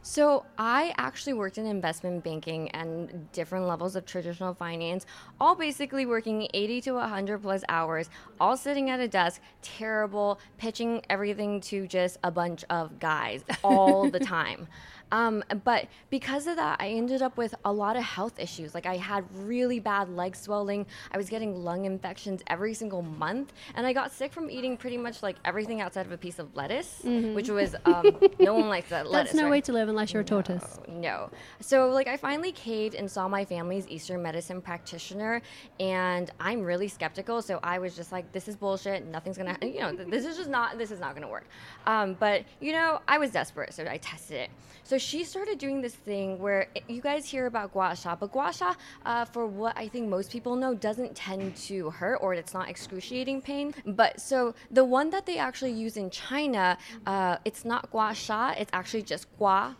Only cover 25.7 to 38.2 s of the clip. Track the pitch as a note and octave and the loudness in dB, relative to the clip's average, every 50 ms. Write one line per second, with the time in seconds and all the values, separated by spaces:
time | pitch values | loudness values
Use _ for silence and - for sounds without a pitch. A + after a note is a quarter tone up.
25.7 | A#3 G#3+ G3+ F3+ - G3 F3+ F#3 F3 E3+ - F3 E3+ - D#3 C#3 - C#3+ C#3 C#3 | -4 -4 -4 -4 -4 -6 -6 -6 -8 -10 -10 -10 -10 -10 -12 -8 -6 -6 -4 -2
26.7 | G#3+ C#4 F4 - - - - B3 A#3+ A#3 A3+ A3 G#3+ G#3 A3 C4+ G#3 G3+ G3 F3+ | -2 -2 -4 -6 -12 -6 -2 2 2 2 2 2 0 -2 0 0 2 2 2 2
27.7 | - - - E4+ E4+ F4 F#4 G#4 G4+ - G4 F#4+ - - F#4 F#4+ A4 - - D#4+ | 0 2 4 6 6 10 8 8 10 10 6 6 10 8 8 8 8 4 4 4
28.7 | D4 C4 - - E4+ D4+ - - C#4+ D4 C#4+ - D4+ D#4 D4+ D4 C#4+ C#4+ C#4+ - | 2 0 0 -2 -2 -2 0 4 4 4 4 6 4 4 6 8 6 6 4 4
29.7 | A#3+ A3+ A3 G#3+ G#3+ G#3+ G#3+ G#3 - G#3+ G#3 G#3 G#3+ G3 F#3 - F3 F3 - - | 2 2 2 2 2 0 0 0 0 -2 2 4 2 2 2 2 -2 -4 -4 -8
30.7 | - - - - E3 E3+ E3+ D3+ G2 - - - - - - - - - - - | -14 -14 -14 -12 -8 -4 -2 -2 -2 -2 -6 -8 -10 -16 -18 -20 -18 -14 0 4
31.7 | C4+ C4 C4 B3+ B3+ C4+ C4+ B3 C4 C#4 - C4+ C#4+ D4+ E4+ F#4+ D#4 - - A#3 | 6 6 8 8 6 4 2 2 -2 -2 0 -2 0 0 -2 -4 -6 -6 -6 -4
32.7 | A3+ G#3+ G#3+ G#3+ G#3+ - G3+ F#3+ - G3+ F#3 F#3+ G3+ G3 G3 - F3+ E3+ E3+ F3 | -2 0 -2 -2 -2 -4 -6 -4 -2 -2 0 0 0 0 -2 -2 -4 -4 -2 -2
33.7 | F#3 G3 F#3 - - D#3+ - - F#3 F3+ F3 E3 D#3 E3+ E3+ - F3+ F#3 F3+ F#3 | -2 -4 -4 -6 -10 -10 -6 -6 -4 -4 -4 -2 -4 -4 -6 -6 -10 -10 -8 -8
34.7 | E3+ E3+ F3 - F3+ E3+ - - F#3+ G3+ G#3+ A3 A#3 A#3 A#3 - - - - - | -10 -8 -8 -12 -12 -12 -12 -10 -8 -4 -2 -2 -2 -2 -4 -10 -20 -20 -20 -18
35.7 | - - F#3+ F#3+ F#3 F#3 F#3 F#3 F3+ F3+ F3+ - - - E3 F#3 A#3 A#3+ F#3+ F3 | -6 -4 -2 0 2 2 2 2 0 0 -2 -4 -8 -4 -4 -2 -2 -2 0 0
36.7 | F3 F3+ G3+ G3+ - - E3+ D#3+ - - - - - A#3 - - F#3+ - - E3+ | 0 0 -2 -4 -4 -4 -6 -4 -4 -6 -6 -2 -4 -4 -2 -2 -4 -2 -2 -2
37.7 | F3+ F#3 F#3 F3+ E3+ E3+ E3+ - F#3 F3+ | -2 -2 -2 -6 -6 -10 -12 -8 -8 -8